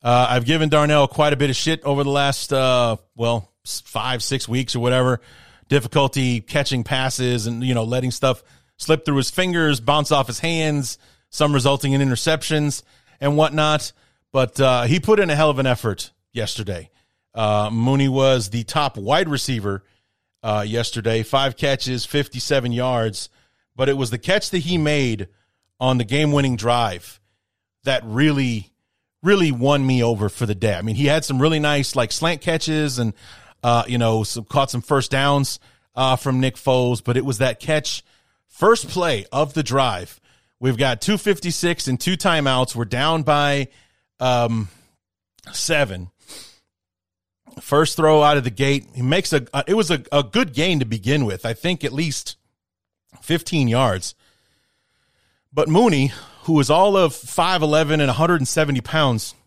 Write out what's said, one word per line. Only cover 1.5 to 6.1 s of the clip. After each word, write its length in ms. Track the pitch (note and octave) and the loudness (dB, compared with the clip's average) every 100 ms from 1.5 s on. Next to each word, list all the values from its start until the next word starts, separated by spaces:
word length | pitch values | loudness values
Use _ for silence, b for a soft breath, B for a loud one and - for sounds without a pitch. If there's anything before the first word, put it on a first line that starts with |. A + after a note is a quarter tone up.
of 60 | B2+ | 0
shit 260 | - D#3+ | -2 -2
over 220 | C#3+ C#3 | -2 -2
the 60 | C#3 | 0
last, 420 | C#3 C#3 C3+ - | 0 0 -2 -2
uh, 440 | C3+ C3 B2+ A#2+ A2 _ - | 0 2 2 2 -2 _ -4
well, 340 | A#2 A#2 - _ - | -2 -2 -6 _ -12
s-, 160 | - | -12
five, 400 | - - A#2 B2 | -8 -6 -4 -4
six 260 | - C3+ - | -4 -4 -2
weeks 280 | B2 B2+ B2 | -4 -2 -2
or 40 | |
whatever. 400 | A#2+ B2+ B2+ A#2+ b b b b _ | 0 2 2 0 b b b b _
Difficulty 720 | C#3+ A#2+ D3 C#3 | 0 2 2 2